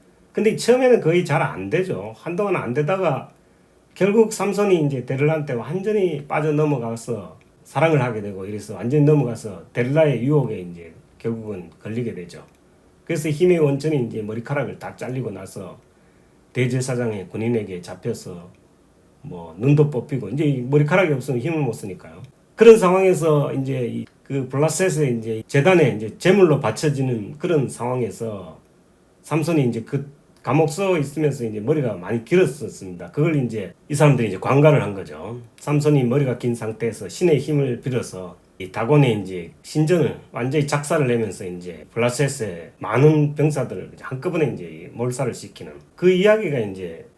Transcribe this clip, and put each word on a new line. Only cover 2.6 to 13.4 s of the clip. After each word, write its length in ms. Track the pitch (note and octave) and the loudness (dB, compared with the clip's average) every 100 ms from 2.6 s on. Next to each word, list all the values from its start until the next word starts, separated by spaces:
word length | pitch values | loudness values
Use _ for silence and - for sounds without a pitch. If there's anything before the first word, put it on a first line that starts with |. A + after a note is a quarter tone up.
| G#2+ | -2
되다가 580 | C3 D3+ F#3+ E3+ B2+ - _ _ _ _ _ _ | -2 0 0 0 -2 -6 _ _ _ _ _ _
결국 380 | - G3 A3+ G#3+ | -2 2 4 2
삼손이 520 | - G3 F#3+ G#3 F3 C#3+ | 0 -2 0 2 4 2
이제 200 | C3 B2 | -2 -4
데릴라한테 460 | C3 D3+ D#3+ D3 | 0 2 0 -2
완전히 720 | A#2+ A#2 F#3 G#3 G#3 F#3 D3 - | -6 -6 -4 -2 0 0 -2 -4
빠져넘어가서 1120 | D#3 D3+ D3 D3+ C3+ A2+ A2+ - A2 F2+ - _ _ | -2 0 2 2 0 -4 -8 -6 -8 -10 -18 _ _
사랑을 400 | - C#3 E3 D3 | -8 0 2 2
하게 180 | B2 A2 | 0 -4
되고, 240 | G2+ F#2+ | -8 -10
이래서 300 | F#2+ G#2 - | -10 -10 -10
완전히 300 | F#2+ A#2 D3+ | -8 0 4
넘어가서 640 | C#3+ D3+ A#2+ A2 G#2+ F2+ - | 6 4 2 -4 -10 -14 -8
데릴라의 500 | B2 B2 D3+ D#3 A2+ | -4 0 2 2 2
유혹에 360 | C3 D3+ A2+ G2 | 0 0 0 -6
이제 340 | F2+ E2+ E2 - _ _ | -10 -14 -18 -20 _ _
결국은 520 | A#2 A2+ G#2+ F#2+ F2 - | -8 -8 -8 -12 -14 -16
걸리게 340 | G#2 A#2 A2+ | -10 -8 -6
되죠. 300 | F2 F2 D#2 - _ _ _ _ _ | -8 -14 -18 -20 _ _ _ _ _
그래서 240 | - E3 D#3 | -6 -4 -4
힘의 300 | D3 | 2